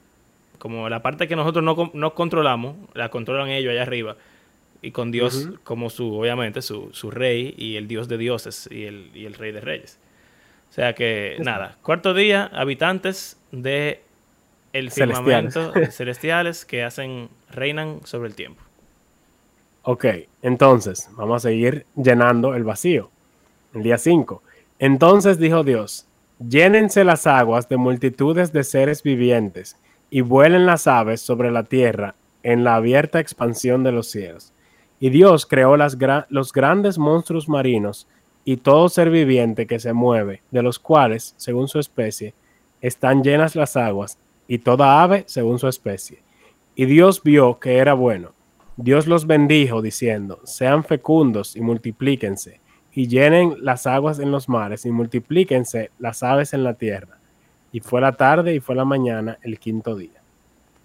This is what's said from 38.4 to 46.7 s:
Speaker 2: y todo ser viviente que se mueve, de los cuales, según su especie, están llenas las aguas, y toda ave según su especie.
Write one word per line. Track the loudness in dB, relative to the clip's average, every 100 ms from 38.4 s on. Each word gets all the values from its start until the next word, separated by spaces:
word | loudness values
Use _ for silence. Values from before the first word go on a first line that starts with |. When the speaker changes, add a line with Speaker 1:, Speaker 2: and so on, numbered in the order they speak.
Speaker 2:
y | -6 -2
todo | 4 6 6
ser | 4 2
viviente | 4 4 2 2 -2 -6
que | -6
se | -4
mueve, | 0 2 2 -2 -8 _
de | -2
los | -2 -4
cuales, | 2 4 4 0 -8 -14
según | -6 -4 -4
su | -4
especie, | -6 -6 -6 -6 -14 -16 _ _ _ _
están | -8 -2 2 2
llenas | 4 2 2 0
las | -2 -2
aguas, | -2 -4 -8 -14 _ _ -8
y | -4
toda | 2 4 6 6
ave | 6 2 -2
según | -4 -2 -2
su | -4
especie. | -4 -8 -10 -14 -20 _ _ _ _ _